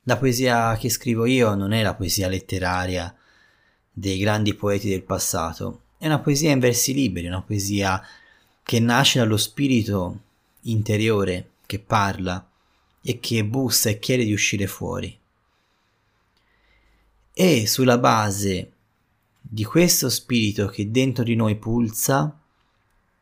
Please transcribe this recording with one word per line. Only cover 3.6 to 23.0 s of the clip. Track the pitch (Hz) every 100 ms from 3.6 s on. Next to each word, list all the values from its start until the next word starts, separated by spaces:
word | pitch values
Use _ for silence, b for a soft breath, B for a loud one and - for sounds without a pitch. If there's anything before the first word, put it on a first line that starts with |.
| b b _
dei | - 98 92
grandi | 104 107 104
poeti | - 101 101 101
del | 92
passato, | - 95 - 92 80 - 98 - _ _
è | 156
una | 143
poesia | 151 139 160
in | 135
versi | 123 117 -
liberi, | 139 123 90 85
una | 92
poesia | - 104 98 101 98 95 b b b b b b
che | - 117
nasce | 117 120 139 131
dallo | 113 104
spirito | - - 139 123 98 101 90 101 - _ _ _
interiore | 120 110 107 107 110 104 92 90 - _
che | - 101
parla | - 110 98 92 90 92 - _ _ _ _ _
e | - 117
che | - 113
bussa | 104 131 127 - 113
e | 107
chiede | - 127
di | 110
uscire | 104 - 101 98
fuori. | - 87 90 92 - _ _ _ _ _ _ _ _ _ _ _ _ _ _ _ _ _ _ _ _ _
E | - 185 131 104
sulla | - 127 120
base | 127 113 107 98 98 90 - _ _ _ _ _ _ _ -
di | 107
questo | 107 165 175 - 131
spirito | - - 120 104 101 98
che | - 104
dentro | 120 135 127
di | 117 117
noi | 110 104
pulsa, | 110 120 110 - - 139 151 - _ _ _ _ _ _